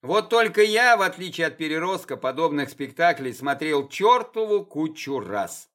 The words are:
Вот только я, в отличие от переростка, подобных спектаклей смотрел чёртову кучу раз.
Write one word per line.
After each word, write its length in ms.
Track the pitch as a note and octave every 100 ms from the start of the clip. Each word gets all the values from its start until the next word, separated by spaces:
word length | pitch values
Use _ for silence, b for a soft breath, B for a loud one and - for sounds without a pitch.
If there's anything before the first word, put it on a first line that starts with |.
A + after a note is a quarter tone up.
Вот 280 | B2+ G3+ -
только 340 | A3+ A3 G#3
я, 340 | G#3+ G#3+ B3 A3+
в 60 |
отличие 420 | F#3 F#3 F#3 E3+ D#3+
от 120 | D#3
переростка, 600 | D#3 D#3 F3 F#3 - -
подобных 540 | C3 C3 E3 D3 C3+
спектаклей 600 | - C#3 - E3+ D#3+ C3
смотрел 560 | A2+ C#3+ C#3 D#3 C#3+ C#3
чёртову 760 | - G3+ B3 A#3 A3 A3 G#3 E3+
кучу 540 | D3 D#3+ D#3 - C3+
раз. 500 | F#2 G2+ F#2+ - -